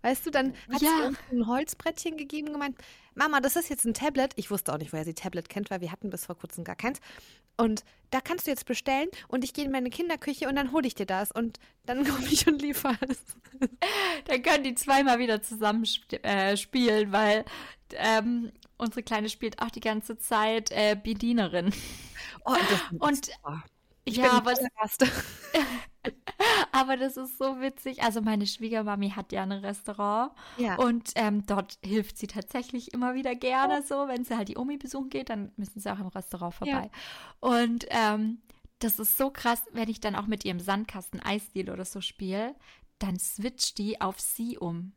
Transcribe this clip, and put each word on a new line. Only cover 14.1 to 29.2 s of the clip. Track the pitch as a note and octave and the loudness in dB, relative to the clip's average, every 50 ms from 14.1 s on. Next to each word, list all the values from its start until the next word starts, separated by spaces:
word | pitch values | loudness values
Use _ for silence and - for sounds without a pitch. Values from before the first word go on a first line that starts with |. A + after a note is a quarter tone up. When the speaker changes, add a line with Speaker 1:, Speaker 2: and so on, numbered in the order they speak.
| E4+ D4 - | -2 -4 0
Speaker 2:
Dann | - C#4 B3+ | 0 0 2
können | B3 E4 D4+ D4+ C4+ | 4 4 4 4 2
die | C4+ B3 | 0 -2
zweimal | - - C#4 C#4 C4+ C#4 C4+ A#3+ A#3 | -2 2 6 6 6 8 6 6 4
wieder | B3 A#3 A3 G#3+ | 4 2 2 0
zusammen | - - A3+ G#3+ G#3+ G#3 G#3 A3+ A3+ | 0 -6 -4 0 2 2 4 2 2
sp-, | G#3+ - - - _ - - | 0 -2 -4 -4 _ -8 -4
äh, | - - G3+ G3 F#3+ G3 G3+ | -2 0 2 4 4 4 2
spielen, | G3+ - - - B3+ B3 A#3 G#3+ G#3+ G#3+ G3+ | 2 -2 -2 2 4 4 6 6 4 4 4
weil, | G3 G#3 A3 G#3 G#3 A3 A3 - - - - - - _ _ _ - | 4 4 6 6 6 4 2 -4 -12 -12 -14 -14 -18 _ _ _ -6
ähm, | - - A3 A3 A3 G#3+ A#3+ A#3+ A#3+ A#3 - - - - - _ | -2 2 4 4 4 4 2 0 0 -2 -6 -10 -18 -20 -20 _
unsere | - A#3 A3+ - B3 | -6 -6 -4 -4 -4
Kleine | A#3 - A#3 G#3+ G#3+ G#3+ | -4 -2 -2 0 0 -2
spielt | - - - A3 A3 - | -4 -4 -6 -6 -4 -4
auch | A#3 A3+ | -6 -6
die | - A3+ | -6 -2
ganze | - A3+ G#3+ A3 - - A3+ - | -2 0 0 0 -4 -6 -8 -8
Zeit, | - - A#3 G3 G#3+ A3 A3 A3+ A3 - | -2 0 2 2 4 4 2 0 -2 -2
äh, | - G3+ G#3+ G#3+ G#3+ G3+ | 0 2 4 4 2 2
Bedienerin. | G#3 A3 A3+ G3+ A3+ A#3 A#3+ A#3 G3 E3+ E3+ F3+ E3+ G3 G3 - - - - - - - - - - - - - - | 0 -4 -2 0 0 2 4 2 2 2 0 2 2 2 0 -2 -8 -12 -14 -14 -16 -16 -14 -14 -14 -14 -16 -8 -2
Speaker 1:
Oh, | - C#4 E4+ G#3 | 2 2 2 4
das | - G3+ F3+ - - | 4 2 0 0 -4
ist | E3+ D#3+ | -4 0
Speaker 2:
Und | - D4 C#4+ - - - - - | 2 2 2 2 -2 -8 -12 -10
Speaker 1:
super. | - C#3+ D3+ D#3+ - - _ _ _ _ _ _ _ | -10 -8 -8 -8 -10 -14 _ _ _ _ _ _ _
Ich | C4 A3 B3 | -4 2 6
Speaker 2:
ja, | B3+ B3+ | 6 8
Speaker 1:
bin | B3 B3 | 8 8
Speaker 2:
aber | A3 B3 | 6 4
es | B3 C4 C4 B3 _ | 2 2 2 0 _
Speaker 1:
allererste. | - G#3+ G#3 - - B3+ | -4 -4 -4 4 4 4
Speaker 2:
<laughs> | B3+ - - - - - - - - - D#4+ C#4 B3 B3 A#3+ - - - _ - B3 - - _ - - - G4+ A#4 A4+ G#4 E4+ - | 4 4 -2 -6 -8 -12 -16 -10 0 2 2 2 2 -2 -8 -8 -12 -20 _ -8 -8 -8 -6 _ -14 0 2 4 6 6 4 4 4
aber | - C4 C4 C4 C4+ | 4 2 4 4 2
das | B3+ C4 C4+ C4 | 0 0 -2 -2
ist | C4 C4 B3+ - - | -6 -10 -10 -4 -2
so | C4 C4+ C4+ B3+ | 0 0 0 0
witzig. | C4 C4+ C4+ - - C4 B3+ - | -2 -4 -4 -4 -8 -8 -4 0
Also | - A3+ G#3 A3+ | 0 0 2 2
meine | G#3+ A3 G#3+ G#3 G3+ | 2 2 2 2 2
Schwiegermami | G3+ - - A3+ A3 A3+ A3 G#3+ G#3 G3+ G3+ G3+ G3 | 0 -2 -4 -4 -2 0 0 0 0 0 0 0 -2
hat | G3 G#3 | -2 -4